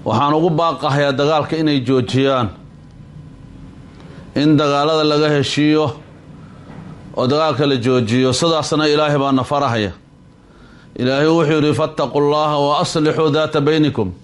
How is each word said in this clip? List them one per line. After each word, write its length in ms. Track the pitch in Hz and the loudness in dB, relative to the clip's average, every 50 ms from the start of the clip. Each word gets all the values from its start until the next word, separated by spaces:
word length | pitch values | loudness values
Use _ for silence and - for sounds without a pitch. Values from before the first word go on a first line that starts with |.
| - | -4
Waxaan 300 | 117 110 120 143 143 151 | -2 0 0 2 2 2
ugu 160 | 156 165 180 | 2 2 2
baaqahayaa 640 | 156 156 170 165 151 - 147 147 135 147 143 143 | 2 0 0 -2 -2 -2 -2 -2 0 2 0 0
dagaalka 440 | 135 127 143 147 160 151 139 - 160 | 0 0 0 2 2 0 0 -2 -2
inay 240 | 160 160 151 143 139 | -2 0 0 0 0
joojiyaan, 680 | 123 120 135 127 123 - - 131 135 135 135 127 117 95 - - - - - - - - - - - - - - - - - - - - - - - - - - - - - - - - - - - - - | 0 2 0 0 0 0 0 0 2 2 2 0 -2 -4 -6 -12 -20 -20 -20 -20 -20 -20 -20 -20 -20 -20 -20 -20 -20 -20 -20 -20 -20 -20 -20 -20 -20 -20 -20 -20 -20 -20 -20 -20 -20 -20 -20 -20 -20 -8 -4
in 200 | 131 143 156 151 | 0 2 4 4
dagaalada 480 | 143 156 143 143 143 143 156 160 156 151 | 4 2 2 2 2 2 2 2 2 2
laga 240 | 151 147 147 151 151 | 2 2 2 2 2
heshiiyo 580 | 147 143 131 - - 143 147 151 151 156 156 135 - - - - - - - - - - - - - - - - - - - - - - - - - | 2 0 0 0 0 2 2 4 4 2 2 0 -4 -8 -16 -20 -20 -20 -20 -20 -20 -20 -20 -20 -20 -20 -20 -20 -20 -18 -18 -18 -20 -20 -20 -10 -6
oo 100 | - 127 | -4 -2
dagaalka 400 | 123 143 151 160 156 139 117 147 | 0 0 2 0 0 0 0 0
la 100 | 143 135 | 0 0
joojiyo. 560 | 127 107 131 127 127 123 101 120 127 131 131 | 0 0 2 2 2 2 2 0 2 2 2
Sidaasna 540 | 123 - 170 170 160 156 147 - 160 151 156 151 | 0 0 0 0 0 0 -2 -2 -2 0 2 2
Ilaahay 300 | 147 151 151 147 147 143 | 2 2 2 2 0 0
baa 140 | 139 139 | 0 2
na 100 | 135 131 | 0 0
farahaya. 500 | 120 - 147 143 139 127 117 113 104 95 - - - - - - - - - - - - - - - - - - - - - | 0 0 -2 -2 0 0 0 -2 -2 -4 -6 -12 -20 -20 -20 -20 -20 -20 -20 -20 -20 -20 -20 -20 -20 -20 -20 -20 -20 -18 -8
Ilaahay 300 | - 123 127 135 139 151 | -4 -2 -2 0 0 2
wuxuu 260 | 156 165 170 160 143 160 | 2 2 2 2 2 2
yidhi, 180 | 151 147 151 147 | 2 2 0 0
"Fattaqullaha 840 | 151 156 151 151 - 147 123 131 147 147 147 147 151 151 151 151 143 143 | 0 -2 -2 -2 -4 -4 -2 0 0 0 2 2 0 0 0 0 0 0
wa 60 | 143 151 156 | 0 0 0
aslixuu 500 | 175 - - 170 151 151 143 156 160 156 | -2 -2 -2 0 0 0 0 2 0 2
daata 300 | 143 156 156 151 151 156 | 2 0 0 0 0 0
baynikum." 520 | 143 151 156 156 151 143 - - 104 92 87 - | 2 2 2 2 2 0 0 -2 -4 -4 -6 -12